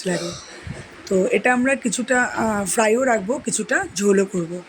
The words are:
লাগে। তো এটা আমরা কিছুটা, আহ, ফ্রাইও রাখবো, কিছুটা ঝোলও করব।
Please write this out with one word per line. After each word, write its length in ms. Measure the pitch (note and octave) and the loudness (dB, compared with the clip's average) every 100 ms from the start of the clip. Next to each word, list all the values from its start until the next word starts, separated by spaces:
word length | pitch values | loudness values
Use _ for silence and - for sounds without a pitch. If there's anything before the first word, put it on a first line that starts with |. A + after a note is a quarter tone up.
| F#3 | -2
লাগে। 220 | F3+ E3+ - - - - - - - - | -4 -6 -10 -14 -16 -12 -12 -14 -14 -2
তো 80 | F#3+ F#3+ G3+ | 2 2 2
এটা 120 | B3 B3 | 2 2
আমরা 160 | B3+ C4+ | 2 0
কিছুটা, 340 | A#3+ - A#3 B3+ A#3+ - | -2 -2 0 2 0 0
আহ, 200 | A3+ G#3 G3 | -2 0 0
ফ্রাইও 300 | - A3 A#3 B3+ | 2 4 4 2
রাখবো, 200 | A3+ F#3+ C#4+ - | 2 0 -4 -2
কিছুটা 300 | G3+ G3+ D4+ G4 - | -4 0 -2 -2 0
ঝোলও 280 | G3+ G3 G3 | 4 4 2
করব। 200 | F3+ E3 F3+ | -2 -6 -8